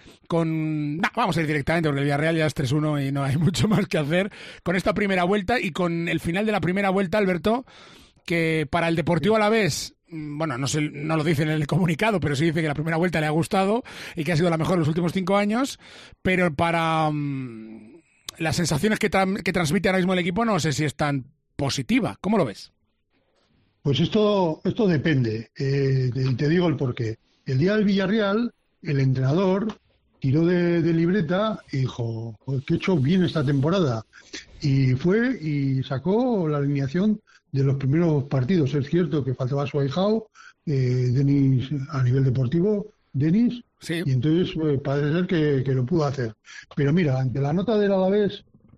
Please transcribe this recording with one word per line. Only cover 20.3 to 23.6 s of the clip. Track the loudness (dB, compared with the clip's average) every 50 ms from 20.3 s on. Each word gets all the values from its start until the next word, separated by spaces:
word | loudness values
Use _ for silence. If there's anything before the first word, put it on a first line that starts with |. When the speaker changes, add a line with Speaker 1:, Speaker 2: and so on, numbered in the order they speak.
| -2 0 0
Speaker 1:
no | 0 0 0
sé | 0 0
si | -2 -2 -2
es | -2 -2
tan | -2 -2 -2 -2 -4 -6 -8 _ _ _ _ _
positiva. | -4 -4 -4 -2 -4 -2 0 0 0 0 0 -4 -4
¿Cómo | -2 0 2 2
lo | 2
ves? | 0 -2 -8 -16 -20 _ _ _ _ _ _ _ _ _ _ _ _ _ _ _ _ _ _